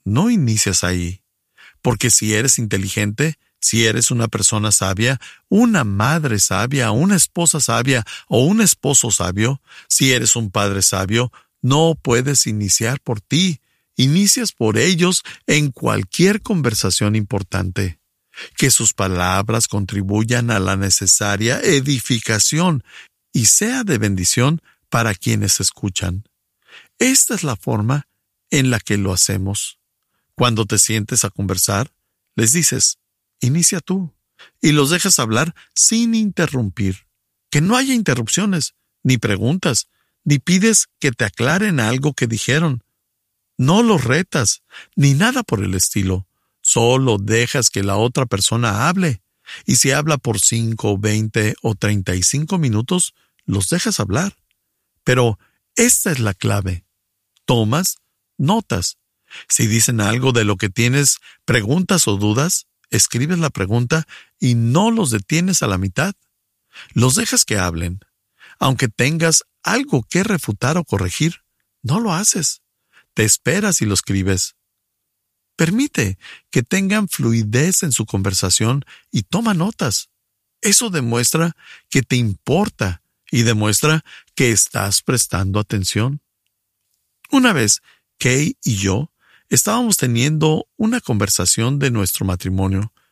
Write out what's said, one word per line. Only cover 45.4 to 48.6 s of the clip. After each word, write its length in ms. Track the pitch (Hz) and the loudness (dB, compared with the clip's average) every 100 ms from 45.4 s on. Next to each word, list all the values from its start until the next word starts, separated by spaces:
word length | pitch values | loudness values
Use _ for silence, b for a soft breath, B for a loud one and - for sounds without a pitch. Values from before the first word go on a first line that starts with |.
por 200 | 220 101 | -2 -2
el 120 | 98 92 | -2 -2
estilo. 520 | - 101 95 92 - _ _ _ | -2 0 -2 -2 -6 _ _ _
Solo 560 | - 117 117 131 131 104 | 0 2 4 4 2 0
dejas 520 | 104 113 120 - - | 2 0 2 0 0
que 140 | 98 | 0
la 120 | 98 101 | -2 0
otra 300 | 120 139 127 | 0 0 -2
persona 640 | 98 - 117 | 0 0 0